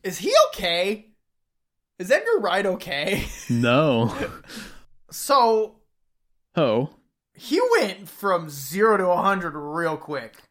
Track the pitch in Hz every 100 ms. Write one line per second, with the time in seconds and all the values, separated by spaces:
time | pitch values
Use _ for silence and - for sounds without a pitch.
0 | 190 160 240 571 587 - 185 170 190 214
1 | - _ _ _ _ _ _ _ _ _
2 | 180 277 - 427 202 185 196 185 - 143
3 | 151 202 - - - 120 120 127 156 120
4 | 117 - - - - - - - - -
5 | _ - - 277 233 220 214 - _ _
6 | _ _ _ _ _ - 139 110 139 _
7 | _ _ _ _ - 320 494 466 214 185
8 | 190 - 196 175 160 143 135 180 220 208
9 | 185 175 190 190 175 151 147 160 165 156
10 | 151 147 113 - _